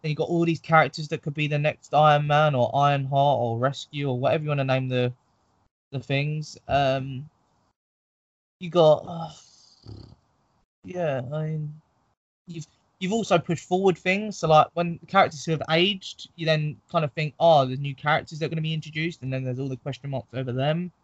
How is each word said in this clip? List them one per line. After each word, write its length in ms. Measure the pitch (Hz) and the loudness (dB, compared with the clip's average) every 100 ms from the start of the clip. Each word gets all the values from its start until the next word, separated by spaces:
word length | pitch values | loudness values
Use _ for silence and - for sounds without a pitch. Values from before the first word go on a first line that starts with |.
Then 100 | 156 | -6
you've 80 | 147 | -4
got 100 | 156 | 0
all 160 | 170 170 | 0 0
these 140 | 160 | -2
characters 480 | - 160 151 - 151 | 4 4 4 0 -8
that 140 | 160 | -6
could 120 | - | -6
be 140 | 143 147 | -4 -2
the 100 | 147 | 0
next 340 | 147 - - | 0 -4 -2
Iron 320 | 143 151 147 147 | 4 6 6 4
Man 280 | 147 156 | 4 4
or 200 | 135 120 | 2 0
Iron 300 | - 143 143 135 | 2 2 2 0
Heart 320 | 139 139 127 | 2 2 2
or 180 | 120 113 | 0 -2
Rescue 500 | 131 135 - 147 143 | -2 -4 -12 -6 -4
or 100 | 123 | -2
whatever 260 | 127 156 | 0 0
you 40 | 151 | -2
wanna 140 | 143 | -4
name 240 | 135 131 131 | 0 -2 0
the, 240 | 127 123 123 _ _ _ _ _ _ _ | 0 -2 -4 _ _ _ _ _ _ _
the 80 | 139 | -12
things. 560 | - 139 147 156 151 - - | -4 -2 -2 -4 -8 -16 -2
Um, 600 | 135 139 135 135 131 147 _ _ _ _ _ _ _ _ _ _ _ _ _ | 0 2 0 -4 -10 -14 _ _ _ _ _ _ _ _ _ _ _ _ _
you 100 | 175 | -2
got, 340 | 170 156 151 - | 4 6 6 0
uh, 260 | 170 156 - - _ _ _ - - - - _ _ _ _ _ _ | -12 -12 -16 -20 _ _ _ -20 -20 -20 -20 _ _ _ _ _ _
yeah, 380 | 185 180 165 135 127 | -14 -6 -4 -4 -6
I 120 | 151 | -6
mean, 360 | 156 156 151 151 _ _ _ _ _ _ - | -6 -6 -8 -12 _ _ _ _ _ _ -16
you've, 200 | 165 151 _ _ _ | -16 -16 _ _ _
you've 140 | 185 | -4
also 260 | 226 202 180 | -2 2 2
pushed 260 | - 170 - | 2 -6 -2
forward 300 | 185 196 170 | 2 2 2
things. 400 | 185 190 214 190 | 0 -2 -2 -6
So, 100 | 160 | 4
like, 200 | 156 - | 4 4
when 240 | - 170 165 | 0 -4 -4
the 60 | - | -2
characters 380 | 196 - 160 | 2 2 0
who 80 | - | -4
have 100 | 156 - | -4 0
aged, 580 | 160 185 196 - - - - | 0 0 -2 -10 -18 -20 -8
you 80 | |
then 320 | 160 156 151 - _ | -2 0 -2 -6 _
kind 140 | 175 | -2
of 80 | 151 | -2
think, 220 | - 151 - | -4 -6 2
"Oh, 240 | 165 156 | 6 6
the 120 | 131 127 | 4 -2
new 180 | 143 | -6
characters 440 | 135 151 156 - 151 | -6 0 0 -2 -8
that 80 | 160 | -6
are 20 | |
gonna 120 | 160 | -4
be 120 | 156 | -4
introduced," 480 | 160 151 156 165 175 | -4 -6 -6 -6 -6
and 100 | 131 | -6
then 120 | 131 | -4
there's 140 | 131 123 | -4 -4
all 100 | 139 | -6
the 80 | 131 | -8
question 340 | 147 127 139 | -8 -10 -8
marks 240 | 135 - | -8 -8
over 180 | 123 131 | -8 -6
them. 400 | 123 139 160 180 _ | -2 -2 -2 -4 _